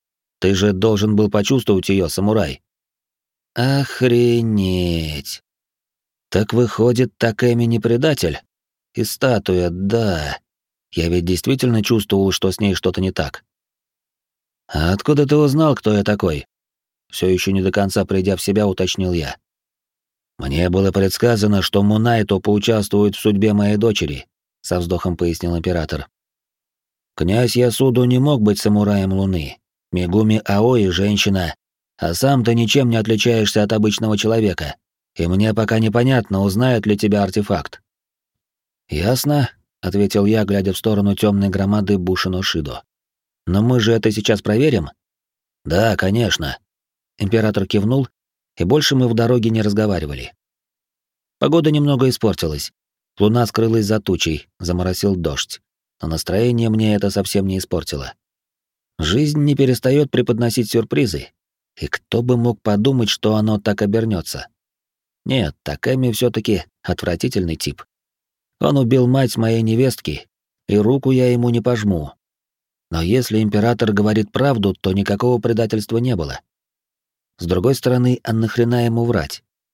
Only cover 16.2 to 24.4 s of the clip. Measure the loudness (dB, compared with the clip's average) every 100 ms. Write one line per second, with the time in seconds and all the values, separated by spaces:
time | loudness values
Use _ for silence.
16.2 | 0 -2 -8 _ _ _ _ _ _ -4
17.2 | 0 0 0 0 0 0 0 0 0 0
18.2 | 0 0 0 0 0 0 -4 -2 -2 -2
19.2 | -4 -10 _ _ _ _ _ _ _ _
20.2 | _ -12 -6 -2 0 2 2 2 0 2
21.2 | 2 2 2 0 0 0 2 2 2 0
22.2 | 0 -2 0 0 2 0 0 2 0 0
23.2 | 0 2 2 2 2 2 0 0 -4 -8
24.2 | -14 _